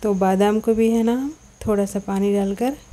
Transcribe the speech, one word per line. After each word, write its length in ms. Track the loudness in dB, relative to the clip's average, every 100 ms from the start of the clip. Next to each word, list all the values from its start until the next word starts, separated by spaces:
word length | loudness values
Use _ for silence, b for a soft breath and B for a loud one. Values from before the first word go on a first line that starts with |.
तो 120 | 0 0
बादाम 440 | 2 2 2 2
को 140 | 0
भी 160 | 2 2
है 120 | 2
ना, 120 | 2
हम 200 | 0 -4 -8 -20 -12 -2
थोड़ा 200 | 0 0
सा 120 | -4
पानी 320 | -4 -2 0
डालकर 420 | 0 0 -2 -4 -4 -12